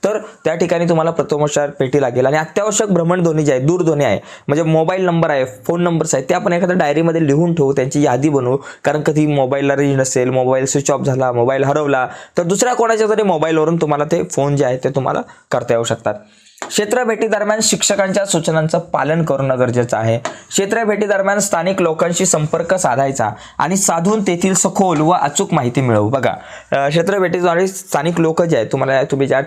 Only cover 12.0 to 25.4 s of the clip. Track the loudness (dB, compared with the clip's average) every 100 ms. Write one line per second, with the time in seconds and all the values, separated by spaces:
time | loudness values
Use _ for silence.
12 | -2 -6 -8 -4 -2 0 0 0 0 2
13 | 2 2 2 0 0 2 2 0 0 0
14 | 0 -2 -2 -2 0 0 0 0 -2 -2
15 | -2 -4 -6 -16 _ -6 0 -2 0 -4
16 | -4 -6 -10 _ _ -18 -8 -4 -2 0
17 | 0 -2 -2 -2 -2 0 0 0 0 0
18 | 0 0 0 -2 0 0 0 -2 -2 -4
19 | 0 0 0 0 0 0 0 0 0 0
20 | 0 0 -4 -12 -8 -4 0 0 0 0
21 | 0 2 2 2 0 -2 -2 0 0 0
22 | -2 0 0 0 0 -2 0 0 0 2
23 | 0 0 -4 -4 -16 -4 -2 0 0 0
24 | 2 0 0 0 0 2 0 0 0 2
25 | 2 2 0 -2